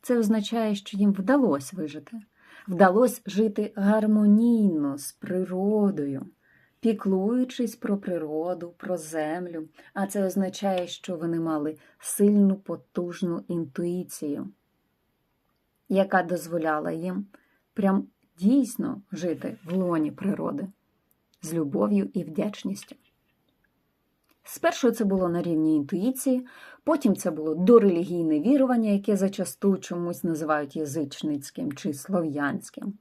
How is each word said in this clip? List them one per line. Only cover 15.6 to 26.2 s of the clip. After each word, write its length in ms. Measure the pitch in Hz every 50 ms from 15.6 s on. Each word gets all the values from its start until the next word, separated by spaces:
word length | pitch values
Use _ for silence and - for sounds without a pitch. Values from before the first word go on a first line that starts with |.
| _ _ _ _ _ _
яка 340 | 202 190 190 196 202 185 180
дозволяла 680 | 170 180 170 156 165 170 170 160 160 151 151 156 170
їм 340 | 160 160 165 185 180 196 202 196 _ - _ _ _ _ _ _ _
прям 340 | - 196 196 190 202 - - _ _ _ _ _ _
дійсно 640 | 185 208 254 285 254 214 - - 160 - - 202 - _
жити 460 | 185 156 175 175 156 131 - - - - _
в 80 | 165 175
лоні 380 | 190 185 175 170 160 156 147
природи 560 | 139 - - 190 - - 160 170 - 143 196 185 - _ _ _ _ _ _ _ _ _ _ _ _ _
з 120 | - 160 165
любов'ю 560 | 165 156 143 139 196 202 214 208 202 190 - -
і 100 | 202 170
вдячністю. 720 | - 156 - 202 208 208 - - 196 196 - - - - _ _ _ _ _ _ _ _ _ _ _ _ _ _ _ _ _ _ _ _ _ _ _ _ _ _ _ _ _ _
Спершу 480 | - - - - 330 339 - - 240
це 140 | 233 - 226
було 240 | 196 190 185 185 175
на 120 | 170 175
рівні 340 | 170 170 165 156 156 156 156
інтуїції, 720 | 151 143 139 - 170 196 247 262 254